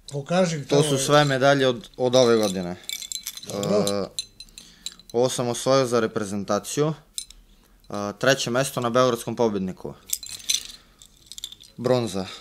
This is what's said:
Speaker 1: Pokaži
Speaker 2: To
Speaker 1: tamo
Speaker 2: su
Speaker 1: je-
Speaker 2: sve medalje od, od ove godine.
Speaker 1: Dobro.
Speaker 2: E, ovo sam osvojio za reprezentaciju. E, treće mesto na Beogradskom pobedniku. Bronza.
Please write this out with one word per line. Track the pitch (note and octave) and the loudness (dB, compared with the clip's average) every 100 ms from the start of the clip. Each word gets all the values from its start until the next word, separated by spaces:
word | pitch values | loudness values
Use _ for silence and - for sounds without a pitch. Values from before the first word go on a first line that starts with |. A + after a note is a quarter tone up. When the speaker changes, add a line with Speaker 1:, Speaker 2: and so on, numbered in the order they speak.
| - | -12
Speaker 1:
Pokaži | C#3+ C#3 F3 F#3 D#3+ | -12 -2 0 0 -2
Speaker 2:
To | C#3 | 0
Speaker 1:
tamo | C#3+ | 2
Speaker 2:
su | D3+ | 4
Speaker 1:
je- | C#3 | 2
Speaker 2:
sve | - D3 | 4 4
medalje | D3 C3+ C#3 C#3 C3 | 4 4 4 4 2
od, | A#2+ - - | 0 -6 -4
od | B2+ | 4
ove | B2 B2 A#2 | 6 6 6
godine. | G#2+ F#2 F2+ F2+ - - - - - - - | 2 -2 -6 -8 -12 -14 -12 -12 -12 -14 -10
Speaker 1:
Dobro. | G2+ G2+ G2+ G2+ | -6 0 0 0
Speaker 2:
E, | G2+ F#2 - - _ - - - - - - - | -2 -4 -8 -14 _ -20 -20 -20 -20 -18 -18 -6
ovo | A#2 B2+ | 0 0
sam | B2+ B2 | 0 -2
osvojio | A#2+ - C3+ B2+ | -2 2 2 4
za | A#2+ | 0
reprezentaciju. | A2 - G#2 G2+ G2 G#2 - - D3+ | 0 -2 -4 -6 -2 -2 -2 -2 -2
E, | D#3 - - - - - _ _ _ _ G2+ G2+ G2+ | -2 -10 -12 -12 -18 -20 _ _ _ _ -8 -8 -2
treće | B2+ C3 - | 2 2 0
mesto | A#2+ C#3 - | -2 -2 -4
na | A#2+ | 0
Beogradskom | A#2 B2+ A#2 - A2+ | 2 2 2 -4 -2
pobedniku. | A#2+ G2+ F#2 E2+ D#2 - - - - - - - - - _ _ - _ _ - - - - - | 0 0 -4 -8 -12 -14 -10 -12 -10 -14 -6 -6 -6 -18 _ _ -20 _ _ -18 -18 -20 -20 -6
Bronza. | B2 B2 A#2 F#2+ F#2 - | 0 0 0 -4 -8 -10